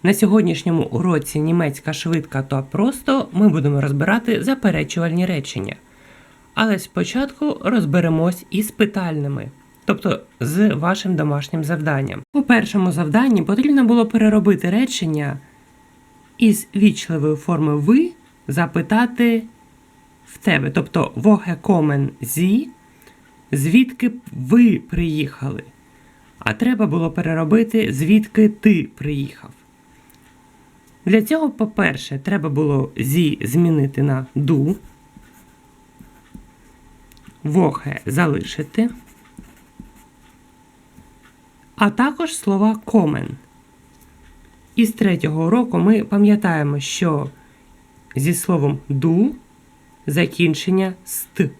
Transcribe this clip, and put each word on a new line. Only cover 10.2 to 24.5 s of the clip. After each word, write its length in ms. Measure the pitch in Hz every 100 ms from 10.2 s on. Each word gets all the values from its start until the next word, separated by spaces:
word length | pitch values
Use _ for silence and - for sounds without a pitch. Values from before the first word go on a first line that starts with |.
| - _
з 340 | 120 165 208
вашим 420 | 143 165 190 190 170
домашнім 480 | 151 143 139 160
завданням. 580 | 151 165 151 143 135 - -
У 80 | 294
першому 500 | 285 233 214 202 185
завданні 500 | 156 156 208 262 214
потрібно 420 | 160 208 277 277
було 220 | 240 233 226
переробити 640 | 226 214 214 185 196 175
речення 680 | 202 254 - 165 151 143 139 - _ _ _ _ _ _ _ _ _
із 300 | 226 208 -
вічливої 600 | 202 202 - - 160 151 151
форми 400 | - 170 151 147
«ви» 340 | 147 247 349 - _ _ -
запитати 960 | 139 160 170 - 214 240 240 240 226 226 _ _ _ _ _ _ _ -
«в 120 | -
тебе», 320 | - 151 135
тобто 420 | 135 139 170 - -
«Woher 400 | 202 202 180 170
kommen 480 | - 185 151 143 139 -
Sie?», 440 | 117 - 180 220 311 - _ _ - _ _ _ _
«Звідки 560 | 143 143 208 254 - 240
б 120 | 240 -
ви 500 | - 127